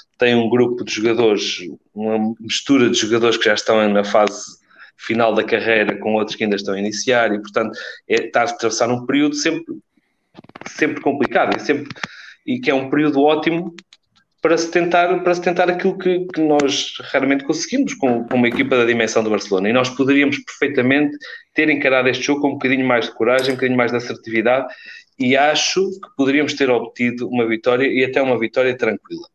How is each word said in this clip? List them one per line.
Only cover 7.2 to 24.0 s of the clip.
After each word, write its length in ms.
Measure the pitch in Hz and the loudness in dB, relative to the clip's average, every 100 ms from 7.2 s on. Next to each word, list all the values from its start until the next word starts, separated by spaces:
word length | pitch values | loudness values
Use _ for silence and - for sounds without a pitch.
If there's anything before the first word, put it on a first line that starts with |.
| 113 | 2
e 80 | 104 | -2
portanto 380 | 104 120 110 - - - - | -4 -4 -4 -6 -14 -12 -2
é, 180 | 110 110 | -2 0
está 160 | 127 | 0
a 20 | |
atravessar 460 | 117 - 113 - 120 | 0 0 -2 0 0
um 160 | 123 123 | 0 0
período 300 | 139 147 147 | 0 0 0
sempre 360 | 165 165 - - _ _ _ _ _ - - - - | -2 -4 -8 -14 _ _ _ _ _ -20 -20 -18 -12
sempre 320 | - 151 - | -2 -2 0
complicado 560 | 147 139 - 185 151 - | -2 0 0 2 0 -2
e 40 | |
sempre, 280 | - 135 120 - - - - - - | -2 -4 -4 -14 -14 -16 -20 -14 -6
e 120 | 123 | -4
que 100 | 143 | 0
é 40 | |
um 160 | 135 135 | -2 0
período 300 | 147 151 139 | 0 2 2
ótimo 520 | 147 156 165 165 180 - _ _ _ _ _ _ | 2 2 0 -2 -6 -12 _ _ _ _ _ _
para 160 | 160 165 | 0 0
se 140 | 170 | 0
tentar, 520 | 175 175 175 175 180 | -2 2 2 2 2
para 120 | 180 | 0
se 60 | 175 | 0
tentar 260 | 185 175 180 | 0 2 0
aquilo 300 | 180 190 175 | 2 0 0
que, 280 | 180 180 180 | 0 0 -2
que 140 | 160 | -2
nós 540 | 156 147 139 - - - - | 2 4 2 -2 -6 -12 -4
raramente 320 | 139 135 139 | -2 0 0
conseguimos 500 | - 156 - 262 254 | -2 -4 -2 -2 -2
com, 300 | - 127 117 | 0 0 0
com 120 | 117 127 | 0 2
uma 120 | 120 | 2
equipa 280 | - - 127 | 0 0 2
da 80 | |
dimensão 380 | 117 117 110 117 | 2 2 2 0
do 60 | 110 | 0
Barcelona. 380 | 104 - 95 101 | -2 0 0 2
E 40 | |
nós 180 | 123 127 | 0 0
poderíamos 480 | - 131 139 143 139 | -2 2 4 2 -2
perfeitamente 800 | - - 143 127 123 143 147 147 - - _ | -8 -6 -2 0 2 2 0 -4 -14 -20 _
ter 140 | - 156 | -2 0
encarado 400 | 143 139 131 127 | 2 2 2 2
este 140 | 120 | 0
jogo 180 | - 143 | -2 0
com 60 | 143 | 0
um 20 | |
bocadinho 340 | 127 127 131 131 | -2 -2 0 2
mais 200 | 120 110 | 0 0
de 60 | |
coragem, 360 | - 117 131 131 | -2 2 2 0
um 40 | 127 | -2
bocadinho 200 | 127 127 | 0 0
mais 140 | 117 | 0
de 60 | |
assertividade, 760 | 120 | -2